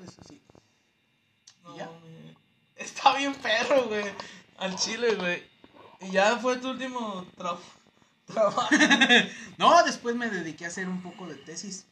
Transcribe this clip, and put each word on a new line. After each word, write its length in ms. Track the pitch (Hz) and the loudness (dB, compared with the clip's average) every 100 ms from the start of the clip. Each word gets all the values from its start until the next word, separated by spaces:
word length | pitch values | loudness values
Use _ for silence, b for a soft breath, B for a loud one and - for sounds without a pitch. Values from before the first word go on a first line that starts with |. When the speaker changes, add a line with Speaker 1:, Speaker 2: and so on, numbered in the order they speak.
Speaker 1:
"Eso 160 | 185 - - | -20 -20 -20
sí". 140 | - _ - _ _ _ _ _ _ _ _ _ - | -20 _ -20 _ _ _ _ _ _ _ _ _ -20
Y 20 | |
Speaker 2:
No, 120 | 175 151 | -18 -14
Speaker 1:
ya. 80 | 165 | -14
Speaker 2:
güey. 500 | 165 165 160 156 - _ _ _ - | -16 -20 -20 -20 -20 _ _ _ -16
Está 400 | 208 - - 269 | -14 0 2 2
bien 180 | 277 269 | -2 -4
perro, 500 | 233 226 240 277 233 | -2 0 2 2 2
güey. 160 | 214 202 196 B B B - | -2 -6 -10 B B B -10
Al 180 | 185 185 | -8 -4
chile, 380 | - 226 240 | -6 -2 0
güey. 400 | 190 180 175 - _ - - - - | 0 -2 -4 -8 _ -20 -20 -20 -16
Y 100 | 190 | -4
ya 260 | 190 208 233 | 2 4 2
fue 200 | 254 247 | 0 -2
tu 100 | 262 | -4
último 540 | 254 262 247 220 185 180 - | -6 -8 -6 -6 -8 -12 -10
tra-, 180 | 180 175 - - _ | -8 -8 -12 -20 _
<laughs> 320 | _ _ _ - | _ _ _ -6
trabajo. 420 | 220 202 247 220 | 0 2 2 2
Speaker 1:
<laughs> 880 | 294 294 254 254 240 185 - - - | 4 6 6 6 6 4 -6 -14 2
No, 240 | 214 339 | 6 8
después 300 | 302 - 240 240 | 6 0 -4 -4
me 120 | 233 | -4
dediqué 360 | 185 160 151 170 | -4 -6 -10 -10
a 20 | |
hacer 180 | 190 185 | -6 -6
un 120 | 185 | -6
poco 260 | 180 - 175 | -10 -14 -14
de 80 | 143 | -14
tesis, 500 | - 170 202 - - | -14 -14 -12 -14 -18